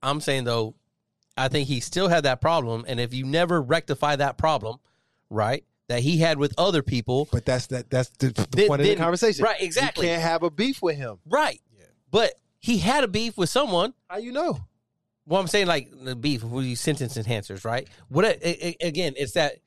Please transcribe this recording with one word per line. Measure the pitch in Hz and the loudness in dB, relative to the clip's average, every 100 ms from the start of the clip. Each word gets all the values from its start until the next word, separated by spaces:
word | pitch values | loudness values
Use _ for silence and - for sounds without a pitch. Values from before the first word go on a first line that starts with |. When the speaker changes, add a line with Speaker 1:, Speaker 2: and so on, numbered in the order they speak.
Speaker 1:
I'm | 131 147 | -4 -2
saying, | 147 135 | -2 -2
though, | 120 117 110 - _ _ _ _ _ - | 0 -2 -2 -8 _ _ _ _ _ -2
I | 131 | 0
think | 151 139 | 0 0
he | 127 | -2
still | - 175 190 | -4 0 2
had | 170 | 4
that | 139 127 | 2 2
problem, | 156 165 117 113 117 | 2 2 0 -4 -4
and | 120 | -4
if | 120 | -4
you | 127 | -4
never | 131 160 175 175 | -2 2 2 2
rectify | 127 160 - 135 147 143 | 2 0 0 -2 0 2
that | 143 - | 0 0
problem, | 160 139 110 127 _ _ _ _ - | 0 0 -2 -10 _ _ _ _ -8
right, | 107 107 139 - _ - | -2 0 -2 -6 _ -4
that | 120 | -2
he | 135 165 | 2 2
had | 165 147 | 2 2
with | 143 - | 0 2
other | 190 160 | 2 2
people. | - 123 117 127 147 | 0 -2 0 0 0
Speaker 2:
But | 123 | -2
that's, | - 127 - | 0 -2 -2
that, | 123 - | -8 -2
that's | 127 127 - | -2 -2 -2
the, | 131 | -2
the | 110 - | 0 -2
Speaker 1:
Then, | - 208 | 4 4
Speaker 2:
point | 143 | 4
of | 147 | 2
the | |
Speaker 1:
then, | 139 | 2
Speaker 2:
conversation. | 170 175 226 - | 2 2 2 2
Speaker 1:
right, | 220 180 | 0 0
Speaker 2:
You | 185 | -2
Speaker 1:
exactly. | 175 262 - 175 | 0 -2 0 0
Speaker 2:
can't | 170 | 0
have | 165 165 | 0 0
a | 170 | 0
beef | 147 254 269 | 0 -2 0
with | 180 143 | -2 -2
him. | 123 92 151 | -6 -12 -2
Speaker 1:
Right. | 269 302 - _ _ | 0 0 -2 _ _
Speaker 3:
Yeah. | - _ _ | -20 _ _
Speaker 1:
But | 220 214 - _ _ | 0 2 -2 _ _
he | - 220 | 0 2
had | 180 285 | 2 2
a | 233 | 2
beef | 208 226 202 | 0 -4 -2
with | 170 | 0
someone. | 254 277 175 220 - - | 0 2 2 0 -4 -14
Speaker 2:
How | 208 | -10
you | 240 | -8
know? | 262 339 143 - _ _ _ _ _ 147 | -4 -4 -4 -10 _ _ _ _ _ -2
Speaker 1:
Well, | 185 | 0
I'm | 175 | 2
saying, | 208 180 | 2 2
like, | 156 120 | 0 -2
the | - 131 123 | -12 -10 -4
beef, | 143 127 | -2 -2
we | 113 127 131 | -4 -4 -4
use | 120 | -2
sentence | - 147 123 113 | -2 -2 -2 -4
enhancers, | 107 110 - 95 | -4 -4 -6 -8
right? | 113 120 - - - | -4 -4 -6 -14 -4
What | 135 | 2
a-, | 214 - 160 | 2 2 -2
a-, | 170 170 165 | -4 -6 -4
a-, | 170 | -4
again, | 156 165 127 | -2 -4 -4
it's | 131 | -4
that | 175 147 - | 0 0 -2